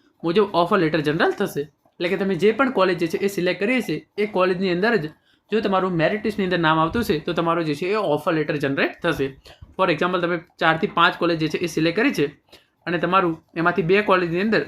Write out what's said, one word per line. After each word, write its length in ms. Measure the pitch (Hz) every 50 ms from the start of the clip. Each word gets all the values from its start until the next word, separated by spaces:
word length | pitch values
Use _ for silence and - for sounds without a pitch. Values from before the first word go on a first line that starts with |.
| _ _ _ - -
મુજબ 360 | 165 170 214 202 202 - 170
ઓફર 160 | 175 - 208 190 165
લેટર 180 | 151 165 160 143
જનરલ 260 | 147 147 175 254 381 349 -
થશે. 240 | 202 165 - 147 147 - _ _ _ _ _ -
એટલે 100 | 175 175
કે 60 | 190 175
તમે 140 | 196 196 190 151
જે 80 | 196 214 220
પણ 160 | 269 269 254 -
કોલેજ 200 | 196 185 190 180 165
જે 60 | 175 160
છે 60 | - - 196
એ 40 | 202 196
સિલેક્ટ 260 | 175 175 180 180 180
કરી 200 | 196 220 262 254 -
છે, 80 | - 156 151 - _ - 196
એ 60 | 214 208 208
કોલેજની 380 | 180 185 185 185 175 196 185 170
અંદર 180 | 175 196 233 233 180 151
જ 60 | 151 - _ _ _ _ _ _ -
જો 100 | 202 220 214
તમારું 320 | 202 190 185 180 190 180 160
મેરિટ 260 | 156 - 208 208 208
લિસ્ટની 200 | 220 202 208 190 180
અંદર 100 | 180 175 165
નામ 160 | 156 160 160 160
આવતું 240 | 165 - 240 226
છે, 80 | - 170 147 -
તો 80 | 175 165 170
તમારું 260 | 170 165 165 175 165 156
જે 60 | 143 143
છે 80 | 180 180 208
એ 20 | 220 202 156 147
ઓફર 200 | 147 - 185 165
લેટર 180 | 156 147 160 160 143 -
જનરેટ 380 | 135 139 160 233 359 - -
થશે. 260 | - 170 151 - 135 135 - - _ - - - - - -
For 120 | - 185 180 156
example, 280 | 151 180 180 185 175 175
તમે 120 | 170 180 170 - _ _ -
ચારથી 300 | 175 160 160 160 214 196 - 170
પાંચ 180 | 170 180 175 -
કોલેજ 180 | 175 170 170 160 160
જે 60 | 151 175
છે 100 | 165 180
એ 60 | 165 -
સિલેક્ટ 240 | 156 160 170 165 208
કરી 140 | 247 285 -
છે 80 | 190 165 - - _ _ _ - - _ _ _ _ -
અને 100 | - 185 165
તમારું 340 | 165 170 185 190 180 170 160 160 _ _ - 170 160
એમાંથી 240 | 175 170 - 156 160
બે 160 | 190 208 202 208
કોલેજની 340 | 190 180 180 170 165 180 202
અંદર 160 | 226 214 165 -